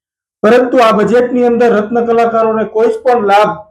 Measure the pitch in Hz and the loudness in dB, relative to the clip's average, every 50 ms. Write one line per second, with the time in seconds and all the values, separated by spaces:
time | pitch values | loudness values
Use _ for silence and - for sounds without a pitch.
0 | _ _ _ _ _ _ _ _ - 214 233 247 262 254 254 254 233 220 202 214 | _ _ _ _ _ _ _ _ 0 2 2 2 2 2 2 2 2 2 2 0
1 | 202 180 226 247 247 247 262 247 240 240 233 226 240 233 202 208 208 - 240 240 | 0 0 0 0 0 0 -2 -2 0 0 0 0 0 0 0 0 -2 -2 -4 -4
2 | 233 233 226 233 233 233 226 226 226 220 220 220 208 - - 220 226 240 - - | -2 0 0 0 0 0 0 -2 -2 -2 -2 -4 -4 -4 -2 -2 0 0 -2 -2
3 | - 254 240 226 202 196 196 208 208 220 214 - - _ | -2 -2 -2 0 0 2 2 2 2 0 -2 -8 -14 _